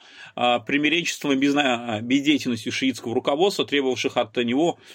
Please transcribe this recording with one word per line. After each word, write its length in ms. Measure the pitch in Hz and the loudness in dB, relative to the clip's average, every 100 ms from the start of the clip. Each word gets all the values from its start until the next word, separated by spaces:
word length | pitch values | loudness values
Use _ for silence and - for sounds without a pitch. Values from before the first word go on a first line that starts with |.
| - - - - | -20 -20 -14 -2
э, 220 | 123 120 117 | 2 2 0
примиренчеством 680 | 143 151 170 170 - 151 | 0 2 0 -2 -4 0
и 20 | 135 | 2
безна-, 640 | 143 143 139 120 120 107 | 2 2 2 0 -2 -4
э, 20 | |
бездеятельностью 720 | 120 139 143 143 135 117 117 | 0 0 2 0 0 -6 -4
шиитского 420 | - 131 120 - | -2 -2 -2 -4
руководства, 500 | 117 - 143 202 202 | -4 0 2 2 0
требовавших 540 | - 143 131 120 131 - | 0 0 0 0 -2 -2
от 180 | 117 127 | -2 -2
него, 420 | 120 127 170 - - | 0 2 0 -2 -8